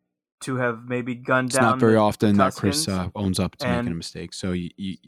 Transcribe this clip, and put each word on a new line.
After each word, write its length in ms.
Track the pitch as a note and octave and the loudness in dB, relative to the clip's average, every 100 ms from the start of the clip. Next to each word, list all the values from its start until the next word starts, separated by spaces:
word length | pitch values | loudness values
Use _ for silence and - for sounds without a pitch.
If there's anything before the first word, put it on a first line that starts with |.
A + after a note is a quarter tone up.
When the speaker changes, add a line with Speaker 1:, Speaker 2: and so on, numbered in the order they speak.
| _ _ _ _ | _ _ _ _
Speaker 1:
to 160 | - B2+ | -6 -2
have 260 | B2 A2+ B2 | -2 -2 -4
maybe 280 | B2 A#2+ A#2+ | -4 -4 -6
gunned 340 | B2+ C3 B2+ | 0 0 2
Speaker 2:
It's 80 | B2+ | 2
Speaker 1:
down 80 | A#2+ | 2
Speaker 2:
not 140 | C3 | 4
very 140 | A#2+ | 6
Speaker 1:
the 60 | A2 | 6
Speaker 2:
often 380 | G#2+ G#2 G#2+ G2+ | 4 4 4 4
that 160 | F#2+ | 4
Chris, 320 | - G2+ F#2+ - | 2 0 0 0
Speaker 1:
Tuskens. 220 | F#2+ F#2 | -2 -4
Speaker 2:
uh, 20 | G#2 | -2
owns 240 | G2 F#2 | -2 0
up 160 | F2 - | -2 -4
to 80 | B2 | -4
Speaker 1:
And 120 | A#2+ A#2+ | -2 -2
Speaker 2:
making 60 | |
a 20 | E2+ | -6
mistake. 380 | - - E2+ | -8 -12 -12
So 180 | - G2 | -8 -4
y-, 180 | F2+ F2 - | -4 -6 -8
y-, 200 | F#2+ F2+ | -10 -10